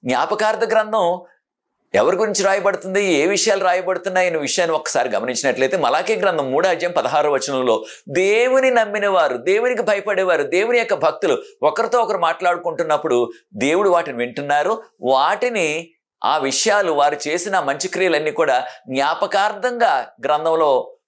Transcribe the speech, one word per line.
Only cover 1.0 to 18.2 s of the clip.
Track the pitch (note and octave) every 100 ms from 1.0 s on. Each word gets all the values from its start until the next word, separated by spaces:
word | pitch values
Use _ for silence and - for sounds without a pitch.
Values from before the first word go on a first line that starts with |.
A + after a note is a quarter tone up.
| F3 F3+ - _ _ _ _ _ _
ఎవరి | F#2+ B2 F#3
గురించి | G#3+ G3+
రాయబడుతుంది, | G3 G3 F#3+ F#3+ F#3 F#3+
ఏ | G3+ D#3 D#3+
విషయాలు | G3+ A3 G3
రాయబడుతున్నాయి | F#3 F3+ F3+ F3+ F#3+ F#3 F3+
అనే | D#3+
విషయాన్ని | C#3+ - E3+ D#3
ఒకసారి | - C#3 B2
గమనించినట్లయితే, | G2 A#2+ A#2+ C#3 A2+ C3+ F#3
మలాకీ | C3+ D3 F3 G#3+
గ్రంథం | F#3+ E3 C3+
మూడో | C3+ F#3
అధ్యాయం | E3+ F3
పదహారో | E3+ A#2+ D3 D3
వచనంలో, | C#3 - C3+ B2+ A2 - - -
దేవుని | C#3+ F#3+ G#3+ B3 C4 C4
నమ్మిన | B3 G#3+ G#3 G3+
వారు, | F#3 D3+ B2
దేవునికి | C3+ G3+ B3 A#3
భయపడేవారు, | G#3+ G3+ G3 F#3+ F#3+ D#3+
దేవుని | C#3+ F3 A3 A#3+
యొక్క | A3
భక్తులు | F#3+ D#3 - F#3+ C3 - _
ఒకరితో | D3 F#3 A3+ B3
ఒకరు | A3 G3
మాట్లాడుకుంటున్నప్పుడు | E3 E3 F3+ F3 E3+ D#3+ D#3+ D3+ D3+ A#2+ A#2 - _
దేవుడు | - C3 E3+ G3+
వాటిని | F3 C#3+ B2
వింటున్నారు. | A#2+ A#2+ C#3+ D3 D#3+ A3+ - _
వాటిని, | B2 C3 D3 G#3 B3 A3+ D#3+ D#3 E3+ _ _ _
ఆ | - D3+
విషయాలు, | C3+ B2+ A3 G#3 F#3+
వారు | D3 C#3+ D3 D3
చేసిన | E3+ F3+ F#3+
మంచి | C#3 D3 F#3
క్రియలన్నీ | F3+ F#3 D3+